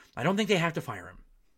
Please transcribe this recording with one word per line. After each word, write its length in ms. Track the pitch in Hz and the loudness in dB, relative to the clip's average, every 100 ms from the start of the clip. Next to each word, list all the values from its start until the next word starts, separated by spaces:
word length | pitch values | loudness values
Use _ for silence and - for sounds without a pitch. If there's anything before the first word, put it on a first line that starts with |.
| - - | -16 -4
I 60 | |
don't 120 | 135 202 | 0 2
think 140 | 208 | 2
they 80 | 196 | 2
have 160 | 165 | 2
to 80 | 160 | 0
fire 260 | 151 101 90 | -4 -8 -10
him. 120 | 92 - _ _ | -16 -20 _ _